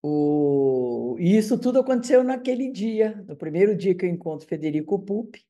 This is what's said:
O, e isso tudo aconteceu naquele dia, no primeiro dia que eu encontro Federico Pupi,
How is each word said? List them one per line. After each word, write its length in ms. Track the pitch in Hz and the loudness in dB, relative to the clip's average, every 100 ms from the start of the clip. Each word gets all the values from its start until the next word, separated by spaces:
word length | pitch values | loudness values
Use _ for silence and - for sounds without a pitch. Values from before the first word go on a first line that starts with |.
| 147 | -2
O, 1080 | 151 147 147 143 139 135 131 123 120 120 117 | 0 2 2 2 2 2 2 -2 -4 -6 0
e 200 | 175 214 | 4 4
isso 200 | 214 240 | 4 0
tudo 220 | 247 254 | 2 0
aconteceu 460 | 254 254 240 254 254 | 2 -2 4 4 4
naquele 440 | 262 254 247 262 | -4 -4 -4 -4
dia, 540 | 180 226 214 214 208 185 | -4 -4 0 0 -2 -14
no 120 | 147 | -12
primeiro 360 | 156 156 202 | -6 2 2
dia 220 | 202 185 180 | 2 0 0
que 100 | 180 | -2
eu 40 | |
encontro 360 | 170 165 151 - | -4 -6 -10 -8
Federico 540 | 151 156 151 156 202 | -6 -2 -4 -2 -4
Pupi, 460 | 196 202 226 - | -4 -8 -8 -16